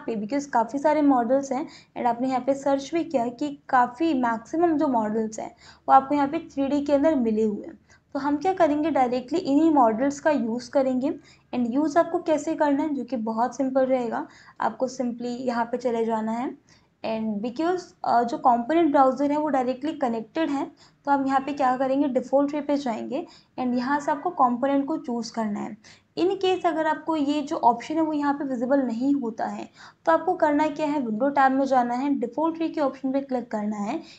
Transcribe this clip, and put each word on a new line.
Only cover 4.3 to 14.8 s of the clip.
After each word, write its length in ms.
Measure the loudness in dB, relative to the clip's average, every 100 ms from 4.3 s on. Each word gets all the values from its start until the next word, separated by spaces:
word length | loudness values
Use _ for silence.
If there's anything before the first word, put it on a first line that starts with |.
| -2 -4 0 2 2
जो 100 | 2
मॉडल्स 500 | 0 0 -2 -4 -6
हैं 140 | -14 -16 -20 -10 4
वो 60 |
आपको 200 | 4 6
यहाँ 140 | 0 0
पे 100 | -2 -6
थ्री 180 | -4 0
डी 120 | 0
के 80 | 2
अंदर 220 | 2 4 2
मिले 260 | 2 2
हुए 240 | 0 -2 -8
हैं। 120 | -18 _ _ _
तो 40 | -4
हम 180 | -2 0
क्या 160 | 0
करेंगे, 360 | 2 2 2 0
डायरेक्टली 480 | 0 0 0 -2 -4
इन्हीं 320 | 0 4 4
मॉडल्स 480 | 6 4 4 0 0
का 100 | 0
यूज़ 400 | 0 0 -4 -2
करेंगे। 400 | 0 0 0 -2 -4 -10 -20 _
And 140 | -4 -2
यूज़ 280 | 0 2 2
आपको 200 | 2 0
कैसे 340 | 0 0 0
करना 280 | 0 2 2
है, 120 | 0
जो 100 | -4
कि 120 | -4 -4
बहुत 380 | -4 -2 -2 -2
सिंपल 280 | -2 0 2
रहेगा, 400 | 0 0 -4 -8 -14 -20 -6
आपको 280 | -6 -2